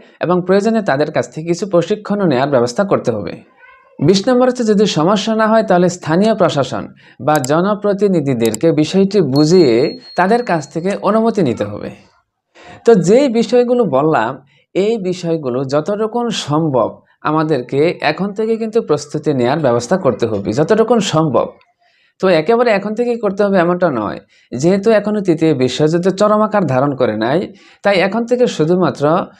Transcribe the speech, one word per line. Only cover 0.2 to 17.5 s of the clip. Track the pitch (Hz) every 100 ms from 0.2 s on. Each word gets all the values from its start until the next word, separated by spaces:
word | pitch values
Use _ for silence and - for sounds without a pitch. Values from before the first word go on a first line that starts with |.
এবং | 151 180 180
প্রয়োজনে | 196 220 226
তাদের | 196 139 151
কাছ | 143 -
থেকে | 156 170
কিছু | 170 196
প্রশিক্ষণও | 175 170 175 214 202 180
নেওয়ার | 123 143
ব্যবস্থা | 131 120 120
করতে | 196 127 - 110
হবে। | 85 - - _ - - _ -
বিশ | 139 196 226
নম্বর | 247 254
হচ্ছে | 247
যদি | 220 202 196
সমস্যা | 160 160 208 220
না | 220 214
হয়, | 226 208
তাহলে | 180 180
স্থানীয় | 175 - 170 214
প্রশাসন | 202 165 139 127 107 - - - - 131
বা | 151 131
জনপ্রতিনিধিদেরকে | 156 190 208 208 196 208 175 139 120 113 - 165
বিষয়টি | 151 156 190 196 208
বুঝিয়ে | 143 139 151 185 143 113 160 - - -
তাদের | 185 240 240
কাছ | 165 135
থেকে | 165 185 196
অনুমতি | 180 220 226 214
নিতে | 143 98
হবে। | 101 104 - - _ _ _ _ _ _ - -
তো | 226
যেই | 226 160 233 285
বিষয়গুলো | 226 220 247 240 247
বললাম, | 202 131 156 139 110 139 _ _ _
এই | 165 208 226
বিষয়গুলো | 185 180 170 165 135 123
যতটুকু | 135 147 156 208 220 240 240 - -
সম্ভব | 151 165 127 101 - _ _
আমাদেরকে | 147 156 156